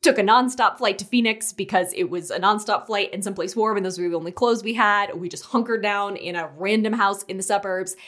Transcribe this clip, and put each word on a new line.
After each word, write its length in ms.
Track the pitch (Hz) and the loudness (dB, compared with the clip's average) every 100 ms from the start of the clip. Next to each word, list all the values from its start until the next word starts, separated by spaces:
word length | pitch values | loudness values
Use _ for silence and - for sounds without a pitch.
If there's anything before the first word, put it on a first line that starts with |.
Took 160 | - - | 4 4
a 60 | |
nonstop 540 | 196 233 254 254 220 - | 6 6 4 2 0 2
flight 200 | 233 196 | -2 -2
to 60 | 208 | 0
Phoenix 460 | 247 226 214 - | 2 2 0 -4
because 400 | - 190 196 180 | -6 0 0 0
it 140 | - 175 | -2 -2
was 260 | 180 160 | -4 -4
a 80 | - | 0
nonstop 460 | 185 214 208 208 - | 2 2 0 -2 -2
flight 240 | 208 202 | -2 -2
and 100 | - | -4
someplace 320 | 202 190 180 | -6 -4 -4
warm, 220 | 233 220 208 | 0 0 0
and 100 | 190 | -2
those 140 | 175 | -2
were 80 | 175 | -2
the 80 | 170 | -2
only 160 | 165 | -4
clothes 320 | 175 240 226 | 0 2 2
we 100 | 196 | 0
had. 400 | 226 214 208 202 | 2 4 4 0
We 140 | - 175 | -4 -8
just 160 | - - | -10 -4
hunkered 360 | 240 233 226 | -2 0 -2
down 320 | 208 202 202 202 | 0 -2 -2 -6
in 220 | - 175 | -6 -6
a 120 | 160 143 | -8 -6
random 380 | 190 220 214 | 0 2 2
house 300 | 214 202 196 | 2 0 0
in 120 | - 190 | -6 -6
the 80 | |
suburbs 540 | 190 202 196 185 185 - | 0 0 0 -4 -4 -10